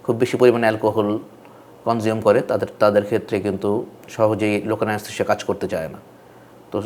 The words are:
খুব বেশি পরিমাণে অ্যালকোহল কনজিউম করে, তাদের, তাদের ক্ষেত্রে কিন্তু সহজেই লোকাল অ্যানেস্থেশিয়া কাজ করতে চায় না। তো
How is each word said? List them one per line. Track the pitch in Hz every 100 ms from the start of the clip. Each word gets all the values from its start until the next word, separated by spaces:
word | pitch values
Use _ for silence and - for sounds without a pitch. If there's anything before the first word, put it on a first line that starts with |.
খুব | - 113
বেশি | 127 117
পরিমাণে | 123 117
অ্যালকোহল | 113 110 107 110 104 110 - - - - - -
কনজিউম | 113 117 107 110
করে, | 110 113
তাদের, | - 107 110 -
তাদের | 104 101
ক্ষেত্রে | 101 110 - 104
কিন্তু | 101 95 101 104 123 - -
সহজেই | - 110 104 107 104
লোকাল | 107 107 110
অ্যানেস্থেশিয়া | 104 - - -
কাজ | 104
করতে | - - 92
চায় | 85 80
না। | - - - - - - - -
তো | 104